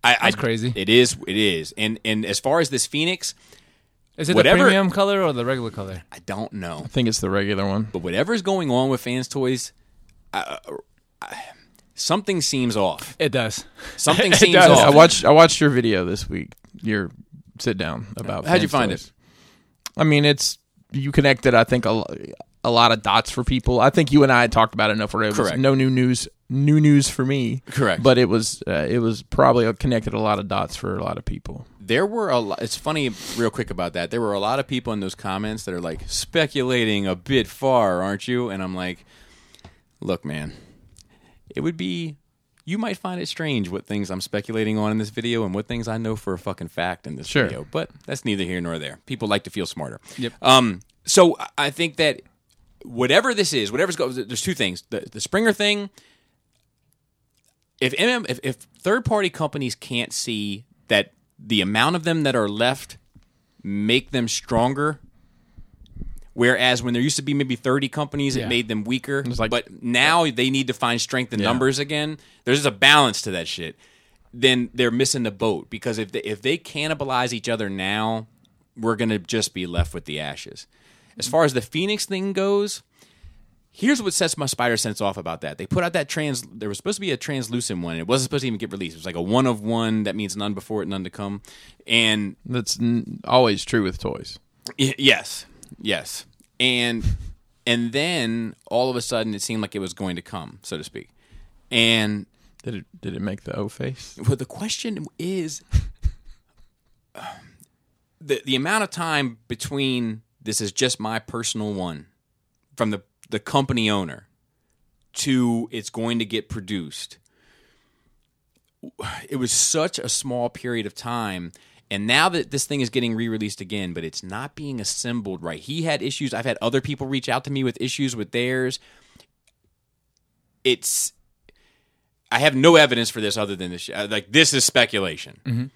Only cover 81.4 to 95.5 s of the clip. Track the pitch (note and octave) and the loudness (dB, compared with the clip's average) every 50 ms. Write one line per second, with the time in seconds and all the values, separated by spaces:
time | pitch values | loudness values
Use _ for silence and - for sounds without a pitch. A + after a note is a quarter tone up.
81.4 | E3 D3 C3 B2+ G#2+ - - D#3 F3+ G3 G#3+ G3+ - - G3 F#3+ F#3+ G3 G3 F#3+ | 2 2 2 -2 -6 -4 -4 -4 -2 -2 -2 -4 -4 -6 -6 -4 -4 -4 -2 -2
82.4 | F#3+ G3 G3+ G3+ G3+ G#3 - - _ _ _ _ _ _ _ _ - - - - | 0 0 0 0 0 -2 -6 -10 _ _ _ _ _ _ _ _ -20 -20 -20 -20
83.4 | - _ _ _ _ _ _ - - A#3+ D4 B3 A3 G3 - - F#3 D#3+ - - | -20 _ _ _ _ _ _ -2 2 2 2 2 0 -2 -2 0 0 0 -2 -2
84.4 | D3 C3 - - B2 A#2+ A#2 A2 - A#2 G#2 - G#2+ G2+ F#2+ G2 E2+ E2 E2 E2 | -4 -4 -2 0 0 0 2 0 0 -4 -4 -2 -2 -2 -2 -4 -8 -8 -8 -8
85.4 | - D2+ D2 - E2+ - - F#3 F3 E3+ E3+ F3+ D3 C#3 - E3 D3+ D3 C3+ A#2+ | -8 -10 -10 -10 -6 -4 -2 -2 -2 0 -2 -2 -4 -2 -4 -4 -4 -2 -4 -6
86.4 | B2 - - A2+ G#2+ G#2+ G2+ - - F#3+ G#3 - G3 F#3 D3 - - - D3 C3+ | -8 -12 -14 -10 -8 -8 -8 -6 -4 -6 -6 -4 -4 -4 -4 -4 -4 -6 -4 -4
87.4 | B2 A2 A#2 B2 A#2+ - G#2 F2+ F2 E2+ E2 D#2+ E2 F2+ A#2+ C3+ B2+ B2+ - C#3+ | -4 -4 -4 -4 -4 -4 -4 -4 -4 -6 -6 -6 -2 0 0 0 0 0 -4 -4
88.4 | C3 C3 A2+ G2 A2+ - F#2+ G2 F#2+ E2 D#2+ E2 D#2 F#2 E2+ E2+ E2+ F#2 G#2+ B2+ | -4 -4 -6 -6 -6 -8 -8 -8 -8 -8 -10 -12 -12 -8 -6 -6 -2 2 2 2
89.4 | C3+ C3 A#2+ G#2+ G#2 A2 A#2 A2+ A2+ A2+ A2 A2 G#2 G#2 F#2+ G#2+ G#2+ G2 F2 G#2 | 4 2 0 -2 -4 -4 -2 -2 0 0 -2 -2 -2 -2 -4 -4 -6 -6 -6 -6
90.4 | G2+ G#2 G#2 F#2+ F#2+ - A2 G#2+ F#2+ E2 G2 F#2+ F#2 F#2 - - G2+ G2 G2+ G2+ | -6 -6 -6 -8 -8 -8 -6 -6 -6 -6 -6 -6 -8 -10 -10 -10 -8 -8 -8 -10
91.4 | - - - - - - - _ - - A#2 A#2 A2+ A2 A2 G#2+ G#2 G2 - _ | -12 -18 -20 -20 -20 -20 -20 _ -2 4 4 6 6 4 2 0 -2 -6 -8 _
92.4 | _ - B2 B2 A2 - - - A#2 A#2 A#2+ A#2 - - - - - - - B2+ | _ -6 -6 -6 -4 -4 -4 -2 0 0 0 -2 -4 -6 -12 -12 -4 2 4 4
93.4 | B2+ A2+ G#2 G2 - - - A2+ G2+ F#2 F2+ - - - - - - - - - | 6 4 2 0 -2 -2 0 0 0 0 -4 -4 -6 -6 -6 -6 -10 -14 -16 -20
94.4 | _ _ _ _ _ - - - C3+ C3 C3+ - C#3 C3+ A#2 E2 - - - - | _ _ _ _ _ -16 -2 -2 -2 -2 0 2 4 4 4 4 0 -8 -12 -12
95.4 | - - | -14 -18